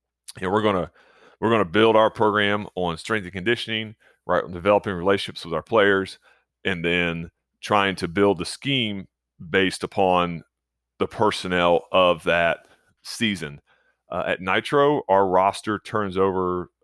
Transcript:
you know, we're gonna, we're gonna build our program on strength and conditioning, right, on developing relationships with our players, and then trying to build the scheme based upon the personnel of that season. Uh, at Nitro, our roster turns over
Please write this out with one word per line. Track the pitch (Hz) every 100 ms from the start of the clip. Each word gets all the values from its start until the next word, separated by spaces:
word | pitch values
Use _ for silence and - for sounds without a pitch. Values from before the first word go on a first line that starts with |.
| _ _ - -
you | 92
know, |
we're | 107
gonna, | 107 95 78 - _ _ _ _
we're | 107
gonna | 113 90
build | 95 113 107
our | 110
program | - 107 104 101 104 101 -
on | 87 82
strength | - 110
and | 90
conditioning, | 95 95 120 - 110 110 107 _ _ -
right, | 90
on | -
developing | 90 92 104 110
relationships | 90 92 98 - 87
with | 85
our | 80
players, | - 110 101 95 95 - _ _ _ _
and | 95 90 85
then | 87 87 82 85 _ _ _
trying | - 104 98 90
to | 90
build | 85 101 87
the | 87
scheme | - 135 135 110 98 - _ _ - 87
based | 98 95 -
upon | 90 - 95 90 87 82 - _ _ _ _ -
the | 95
personnel | - 107 - 92 90 87 85 -
of | 92 90 82
that | 85 85 85 76 _ _ _ _
season. | - - 113 92 78 73 _ _ _ _ _
Uh, | 87 -
at | 92
Nitro, | 92 101 - 147 143 147 -
our | 98 98
roster | 90 98 - - 101
turns | - 110 98 90
over | 95 92 90 90 87 _